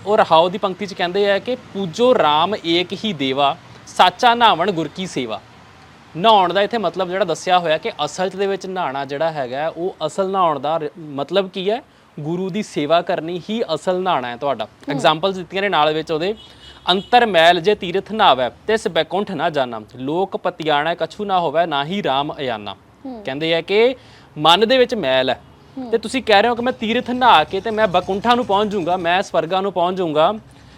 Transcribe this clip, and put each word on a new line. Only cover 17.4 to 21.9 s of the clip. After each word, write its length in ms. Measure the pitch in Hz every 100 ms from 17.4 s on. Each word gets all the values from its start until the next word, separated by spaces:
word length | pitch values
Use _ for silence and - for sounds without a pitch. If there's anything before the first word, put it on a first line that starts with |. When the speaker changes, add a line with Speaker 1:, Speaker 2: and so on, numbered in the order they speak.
| 165 175
Speaker 1:
ਜੇ 140 | 165
ਤੀਰਥ 380 | 208 180 185 190
ਨਹਾਵੈ, 360 | 214 185 127 120
ਤਿਸ 400 | - - 220 208
ਬੈਕੁੰਠ 420 | 165 151 180 202
ਨਾ 200 | 165 170
ਜਾਣਾ, 300 | 147 127 110 107 120
ਲੋਕ 400 | 131 165 190 214
ਪਤਿਆਣੈ 580 | 185 175 156 147 156
ਕਛੂ 300 | 170 160 -
ਨਾ 160 | 202 185
ਹੋਵੈ, 260 | 165 151 175
ਨਾ 180 | 143
ਹੀ 180 | 143